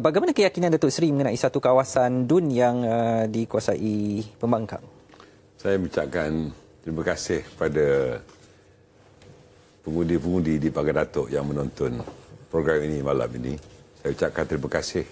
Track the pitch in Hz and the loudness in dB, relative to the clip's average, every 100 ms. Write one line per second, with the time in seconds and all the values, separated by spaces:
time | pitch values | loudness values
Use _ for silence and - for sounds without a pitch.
0 | 156 160 349 247 190 - 175 160 151 - | 2 2 2 2 2 2 2 4 2 2
1 | 165 139 131 117 131 143 123 131 135 135 | 0 2 0 0 0 2 4 4 4 2
2 | 123 127 123 175 160 123 123 123 117 117 | 2 2 2 2 4 4 4 2 0 2
3 | 113 113 110 110 113 110 - 76 107 107 | 2 2 0 -2 -2 0 0 0 0 -2
4 | 104 101 110 - 117 113 107 - - - | -2 -4 -6 -4 0 0 -2 -10 -14 -20
5 | - - - - - - 98 95 87 - | -20 -20 -20 -20 -20 -6 0 0 0 -2
6 | 73 85 78 80 78 - - - 82 82 | -2 -2 -2 -2 -4 -8 -20 -14 -6 -2
7 | 85 82 - 80 - - 78 76 73 69 | -2 -2 -2 -4 -4 -4 -2 2 4 2
8 | 64 57 - - - - - _ _ _ | 0 -4 -10 -20 -20 -20 -20 _ _ _
9 | - - - - - - - _ 80 82 | -20 -20 -20 -20 -20 -20 -20 _ -6 -2
10 | 82 85 82 90 80 78 78 73 73 76 | 0 0 2 0 2 0 0 0 0 0
11 | 73 76 64 69 71 71 65 - 67 60 | 0 -2 -2 -4 -2 -4 -4 -4 -4 -4
12 | 58 - - - - 82 78 78 76 76 | -10 -16 -20 -20 -6 -2 0 0 0 -2
13 | 69 67 60 62 64 73 - - - - | 0 0 -2 -6 -8 -8 -12 -20 -20 -8
14 | 73 69 78 85 78 76 67 80 - 90 | -6 -2 -2 -2 -2 -4 -2 -4 -2 -6
15 | - | -6